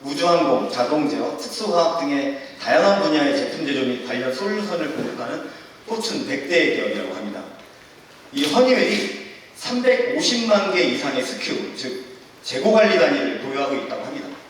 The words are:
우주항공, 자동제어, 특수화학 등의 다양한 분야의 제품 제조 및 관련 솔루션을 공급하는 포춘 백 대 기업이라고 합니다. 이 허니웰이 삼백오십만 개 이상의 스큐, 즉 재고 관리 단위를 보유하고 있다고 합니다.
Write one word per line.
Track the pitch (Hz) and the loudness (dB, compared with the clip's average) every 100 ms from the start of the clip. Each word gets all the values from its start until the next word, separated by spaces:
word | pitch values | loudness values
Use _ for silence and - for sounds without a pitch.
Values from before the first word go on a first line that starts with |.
우주항공, | 139 147 170 170 147 127 - | -8 -2 4 4 4 2 0
자동제어, | 123 123 151 143 113 120 - | -2 0 2 0 -2 -4 -6
특수화학 | - - 214 175 165 - | -10 -6 0 2 2 0
등의 | 143 143 - - - - | -2 0 -2 -6 -12 -10
다양한 | - 147 196 196 | 2 4 6 4
분야의 | 151 151 143 139 | 4 4 2 2
제품 | - 147 139 | -2 -4 -2
제조 | 135 | 0
및 | 123 120 - | 0 -2 -4
관련 | 127 131 | -4 -2
솔루션을 | - 196 214 208 170 151 - | -2 -2 -2 -2 -4 -4 -4
공급하는 | 117 - 120 147 - - - - - | -6 -6 -6 -8 -10 -14 -20 -20 -8
포춘 | 220 - - 135 | -6 -4 -4 -4
백 | 139 - | -6 0
대 | 170 147 - | 2 2 0
기업이라고 | 104 101 92 | -2 -4 -6
합니다. | 92 104 95 - - - - - - - - - | -8 -8 -10 -12 -16 -20 -20 -20 -20 -20 -20 -10
이 | 139 151 | -4 0
허니웰이 | 208 254 247 - 208 - - - - - - | 4 6 6 4 0 -2 -8 -14 -18 -20 -12
삼백오십만 | - 247 254 254 240 285 262 233 226 202 190 | -6 0 4 4 2 0 0 0 4 4 4
개 | 180 | 2
이상의 | - - 143 131 | 2 0 -2 -2
스큐, | - - - - - - | -4 -6 -4 -4 -6 -8
즉 | 127 - - - - - | -8 -10 -12 -18 -20 -16
재고 | - - 220 | -8 0 4
관리 | 220 214 180 | 6 6 6
단위를 | 156 - - - | 4 4 -2 -4
보유하고 | 135 135 - - | -6 -4 -2 -2
있다고 | - - 139 | -4 -8 -8
합니다. | - - - | -10 -12 -14